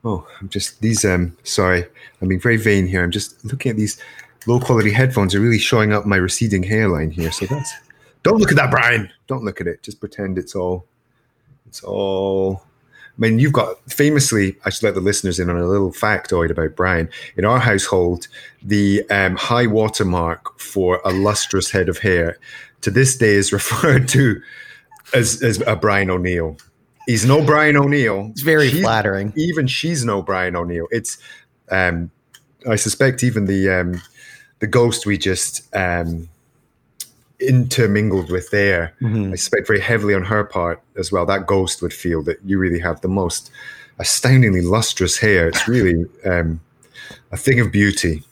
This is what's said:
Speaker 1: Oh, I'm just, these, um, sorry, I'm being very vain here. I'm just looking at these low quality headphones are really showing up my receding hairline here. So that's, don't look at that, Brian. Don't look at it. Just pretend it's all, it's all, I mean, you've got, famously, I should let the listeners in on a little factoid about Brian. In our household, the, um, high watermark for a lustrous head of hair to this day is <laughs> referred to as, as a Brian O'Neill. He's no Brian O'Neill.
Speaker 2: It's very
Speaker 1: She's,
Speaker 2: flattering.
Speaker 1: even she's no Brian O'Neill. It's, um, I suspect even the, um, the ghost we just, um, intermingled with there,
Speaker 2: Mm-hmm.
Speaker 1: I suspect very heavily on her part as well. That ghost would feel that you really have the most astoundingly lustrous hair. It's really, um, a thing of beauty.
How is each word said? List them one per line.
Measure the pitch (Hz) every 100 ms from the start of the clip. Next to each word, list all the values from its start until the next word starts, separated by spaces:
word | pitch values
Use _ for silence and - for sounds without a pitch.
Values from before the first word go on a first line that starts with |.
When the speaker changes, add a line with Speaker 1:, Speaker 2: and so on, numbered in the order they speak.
| 117
Speaker 1:
Oh, | 95 - -
I'm | 98
just, | 101 - -
these, | 110 110 104
um, | 90 87 -
sorry, | - - 92 90 87 _ - _
I'm | 95
being | 92
very | 123 113
vain | 107 101 90
here. | 92
I'm | 87
just | 95 - - 110
looking | 131 131
at | 110
these | 107 - - - - _ -
low | 123
quality | 127 120 104
headphones | 104 131 127 98
are | 98
really | 113 113
showing | - 120 107
up | 104 101
my | 95
receding | 90 - 113 101
hairline | 92 107 107 80 80
here. | 82 80
So | - 95
that's, | 143 135 - _ _ _ _
don't | - 220
look | 208
at | 147
that, | 131
Brian. | 131 120 117 98 _ _
Don't | 131 107
look | 95
at | 87
it. | 82
Just | - 104
pretend | 104 - 98 92
it's | 90 98
all, | 90 90 - _ _ _ _ _ _ _ _
it's | - 98
all, | 98 98 95 98 95 95 95 _ _ _ - - -
I |
mean, | 113 113
you've | 143
got, | 139 101 92 -
famously, | - 143 151 131 110 95 - -
I |
should | -
let | 110 95
the |
listeners | 92 101 95 85
in | 87
on | 87
a | 87
little | 98 95
factoid | - 107 98 - 92 85
about | 85 80 -
Brian. | 92 87 80 - - -
In | 98
our | 123
household, | 120 101 - 95 87 87 - - - _
the, | 95 104 101 98 -
um, | 101 95 92
high | - 120 120
watermark | 107 107 - 98 87 85 82 - _
for | - 98 90 90 98
a |
lustrous | 92 101 104 - 98 -
head | 98 92
of | 90
hair | 101 90 82 - - - - _
to | -
this | 104 131 -
day | 110 101
is | 98
<laughs> | 98
referred | - - 175 135 127
to | 131 135 101 - - - - _ - -
as, | 127 113 -
as | 127 98 -
a | 107
Brian | 107 98 95
O'Neill. | 90 90 87 80 76 - _ _ _ -
He's | 117 113
no | 143
Brian | 147 147 151 143
O'Neill. | 143 147 117 98 104
Speaker 2:
It's | 110
very | 143 156 139
Speaker 1:
She's, | 147
Speaker 2:
flattering. | 190 110 104 98 104 156
Speaker 1:
even | 165 160 131
she's | - 165 165 117
no | 101
Brian | 92 95 92 87
O'Neill. | 87 85 82
It's, | 117 - - - - _ _ _
um, | 95 90 85 87 _ _ _ _ _ 127
I | 110
suspect | 110 - 135 127 127
even | 107 98
the, | 98 95
um, | 92 87 87 - _ - - _ _
the | 110
ghost | 123 120 113 104
we | 101
just, | 98 92 - - _ 101
um, | 92 87 85 85 82 _ _ _ _ _ _ _ - _ _ _
intermingled | 131 127 123 - 113 101 107 95 82
with | 90 90
there, | 101 101 90 82 _
Speaker 2:
Mm-hmm. | 120 107 98
Speaker 1:
I | 92
suspect | - 107 -
very | 104
heavily | - 117 104
on | 98
her | 92 107 101
part | 95 85 82 _ -
as | 90
well. | 95 87
That | 98 92
ghost | 98 92 -
would | 87
feel | - 90 82
that | 76 80 98
you | 95
really | 92 85
have | 85 82
the | 92
most | 98 90 - - - - - - _
astoundingly | - - 123 131 117 92
lustrous | 87 107 113 - 90 -
hair. | 110 98 82
It's | - -
really, | 123 95 85 85 - 98
um, | 87 82 80 _ _ _ - - - _
a | -
thing | - 123
of | 107
beauty. | 101 101 92 90 78 -